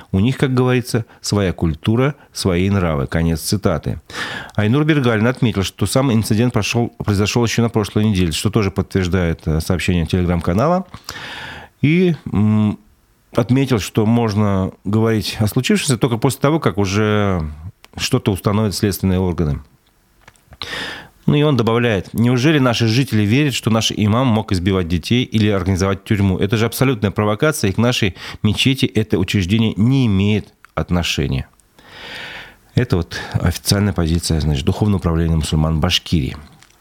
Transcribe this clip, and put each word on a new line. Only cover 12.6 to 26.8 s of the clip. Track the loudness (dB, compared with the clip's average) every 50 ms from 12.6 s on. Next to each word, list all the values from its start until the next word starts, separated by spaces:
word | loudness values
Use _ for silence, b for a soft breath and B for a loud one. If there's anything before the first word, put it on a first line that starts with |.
| 2 0 -2 -4 _ _ _ _ _ _ _ _ _ _ -2
отметил, | -2 0 2 2 2 2 2 0 -2
что | -2 -2 0 0 2
можно | 2 2 2 2 0 0 0 0 2 2 0 -2 -2 -6 _ _
говорить | -2 0 2 2 2 0 0 -2 -4 -2 -2
о | -2
случившемся | 0 0 -2 0 2 0 0 2 0 0
только | 0 0 0 0
после | 0 0 -2 0 0
того, | 0 0 0 2
как | 0 0 0
уже | 0 0 0 2 0 2 2 2 2 2 0 0 -2 -2 -6 -8 -12 -16 -16 -18 _ -20 _ -10
что-то | -8 -4 -2 -2 0 2 0
установят | -2 0 0 0 2 2 0 0 0
следственные | 0 -2 -2 -2 0 0 0 0 2
органы. | 0 -2 0 -2 -2 -2 -2 -4 -8 _ _ _ _ _ _ _ _ _ _ _ _ -20 _ _ _ _ -18 _ B B B B B B B B B B B _ _
Ну | 2 2
и | 4
он | 4 4 2
добавляет: | 2 2 2 2 2 2 2 0 0 -2 -4 -2
«Неужели | 0 2 2 2 2 2 2 4 4
наши | 2 2 2 2 2
жители | 2 2 2 0 2 0 0 2
верят, | 2 2 2 2 0 -2
что | -2 0 0
наш | 0 2 0 -2
имам | 0 0 2 2 2 2 2
мог | 2 2 2 0 0 -2
избивать | 0 2 2 0 0 0
детей | 0 -2 -4 0 0 0 0 0
или | 0 0 0 2 2
организовать | 2 0 0 0 0 2 0 0 0 -4 -2
тюрьму? | -2 0 2 2 2 2
Это | 0 0 -2 0
же | 0 -2
абсолютная | -2 0 0